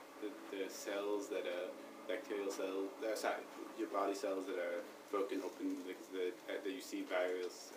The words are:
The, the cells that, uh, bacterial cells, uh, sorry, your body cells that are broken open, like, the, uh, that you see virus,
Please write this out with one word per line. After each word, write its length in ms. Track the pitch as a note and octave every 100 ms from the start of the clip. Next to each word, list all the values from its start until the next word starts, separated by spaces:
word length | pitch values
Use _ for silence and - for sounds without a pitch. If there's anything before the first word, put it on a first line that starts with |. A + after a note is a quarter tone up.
| - -
The, 360 | G#2 F2 D#2+ G2
the 120 | F#2
cells 560 | - A2 G2+ G#2 G#2 G2
that, 180 | F#2 F2+
uh, 220 | F2 F2+ - - - -
bacterial 420 | F#2 - G2+ F#2+
cells, 400 | F#2+ F#2+ F#2+ G2 -
uh, 120 | A2 G#2
sorry, 200 | A2 - - - - -
your 120 | G#2
body 260 | G2 G2 G2
cells 300 | G2+ F#2+ F#2+
that 80 | F2+
are 240 | F2 F2 - - -
broken 280 | G2+ - F#2+
open, 360 | F#2 - F#2 F#2+ F#2
like, 120 | - -
the, 160 | F#2+ F2+ - -
uh, 60 | -
that 80 | G2+
you 100 | F#2
see 220 | - G2
virus, 680 | F#2 F2+ F2+ F#2 F2+ - -